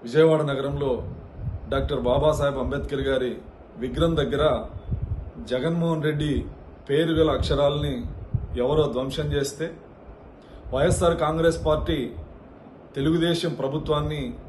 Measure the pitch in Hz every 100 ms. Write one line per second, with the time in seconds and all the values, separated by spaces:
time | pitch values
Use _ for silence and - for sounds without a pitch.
0 | 120 143 160 156 147 135 139 143 139 117
1 | - - - - - - - 139 127 139
2 | 120 131 151 135 143 131 123 139 120 139
3 | 135 131 123 107 - - - - 123 120
4 | 165 160 127 143 151 120 - - - -
5 | - - - - 117 127 147 170 165 160
6 | 151 147 151 131 - - - - - 143
7 | 165 160 156 131 - 143 143 147 147 127
8 | 120 - - - - - 123 151 143 123
9 | 135 135 147 143 139 - 160 - - -
10 | - - - - - - - 127 156 170
11 | 175 165 151 160 165 160 160 151 160 156
12 | 120 - - - - - - - - -
13 | 143 165 165 170 170 - 135 151 151 151
14 | 151 151 123 120